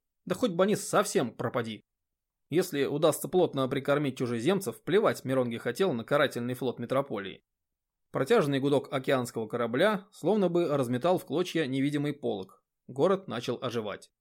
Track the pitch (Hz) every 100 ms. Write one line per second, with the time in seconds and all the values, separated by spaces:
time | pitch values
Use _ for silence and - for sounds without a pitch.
0 | _ _ - 185 247 170 196 202 - 175
1 | 202 196 123 - 117 123 113 104 _ _
2 | _ _ _ _ - 156 185 143 123 147
3 | 160 147 147 185 165 139 127 139 135 143
4 | 143 127 123 117 135 190 123 - - 190
5 | 180 117 123 135 120 113 - - 190 120
6 | 113 143 131 127 120 127 127 - 117 131
7 | 143 104 98 - _ _ _ _ _ _
8 | _ 147 135 233 147 139 139 139 - 143
9 | 131 135 120 117 107 120 117 127 202 196
10 | - - 156 214 180 170 170 143 120 123
11 | 170 180 - 143 175 165 139 135 143 147
12 | 147 147 120 104 95 - _ _ - 127
13 | 170 104 104 113 - 117 127 117 104 92
14 | - _